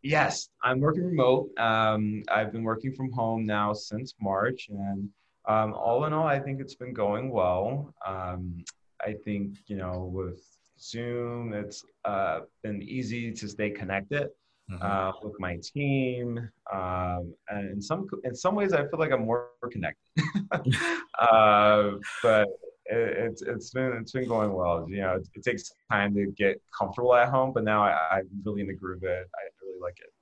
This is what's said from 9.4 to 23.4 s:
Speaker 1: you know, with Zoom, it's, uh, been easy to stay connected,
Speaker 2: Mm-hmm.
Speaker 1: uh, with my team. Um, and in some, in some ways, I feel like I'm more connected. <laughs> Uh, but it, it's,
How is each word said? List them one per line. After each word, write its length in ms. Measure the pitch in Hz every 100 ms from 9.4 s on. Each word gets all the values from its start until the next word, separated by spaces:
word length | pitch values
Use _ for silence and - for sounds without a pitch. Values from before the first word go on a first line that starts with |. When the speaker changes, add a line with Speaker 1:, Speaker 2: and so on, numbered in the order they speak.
| 101 101 _
Speaker 1:
you 100 | 101
know, 340 | 92 90 92
with 300 | 92 92 90 _ _ _ _
Zoom, 760 | - 117 120 120 120 120 117
it's, 300 | 104 101 - - _
uh, 360 | 101 98 95 80 80 _
been 200 | 107 101
easy 500 | - 127 113 120 117
to 160 | 113 104
stay 220 | 101 107
connected, 580 | 104 92 98 98 143 143 - _ _ -
Speaker 2:
Mm-hmm. 140 | 92
Speaker 1:
uh, 280 | 101 98 95 95
with 100 | 104 101
my 160 | 90 85
team. 920 | - 143 143 135 131 123 120 117 113 _ -
Um, 600 | 98 92 92 90 87 87 - -
and 220 | 104 98
in 100 | 101
some, 240 | 98 160 196 -
in 140 | 127 123
some 180 | 180
ways, 180 | 208 196
I 100 | 165 143
feel 140 | 160
like 100 | 156
I'm 140 | 131
more 240 | 110 120 120 _ 123
connected. 340 | - 78 - _ - 160 202 -
<laughs> 200 | - 127 117 - 339 - -
Uh, 760 | 117 113 107 104 104 107 104 101 - -
but 260 | 120 107 101 95 - _ -
it, 320 | 117 113 90
it's, 240 | 117 -